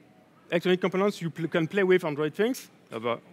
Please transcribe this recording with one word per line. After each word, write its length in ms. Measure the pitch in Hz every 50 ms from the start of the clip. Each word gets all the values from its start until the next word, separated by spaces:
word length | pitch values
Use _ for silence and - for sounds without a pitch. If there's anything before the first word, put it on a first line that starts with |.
| - - - - - _ _ - - -
electronic 300 | 165 175 - 185 185 180
components 400 | - 185 175 185 196 208 202 -
you 80 | 170 160
pl-, 180 | - - 160 156
can 180 | - 175 160
play 160 | 156 - 202
with 220 | 196 185 185 180 185
Android 300 | 160 147 139 156 151 147
things, 340 | - 208 240 262 - - - - - - _
uh, 60 | 120 117
but 220 | 110 120 117 - - -